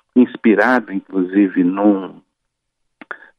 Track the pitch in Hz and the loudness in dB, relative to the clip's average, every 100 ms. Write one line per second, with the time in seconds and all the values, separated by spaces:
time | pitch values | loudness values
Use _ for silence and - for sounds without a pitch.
0 | _ 127 123 - 117 98 110 127 110 95 | _ 0 0 0 0 2 2 0 -2 -10
1 | - 95 90 98 98 95 90 98 104 98 | -6 -6 -2 0 0 0 -2 0 0 0
2 | 90 - _ _ _ _ _ _ _ - | -4 -16 _ _ _ _ _ _ _ -20
3 | - - - | -20 -20 -20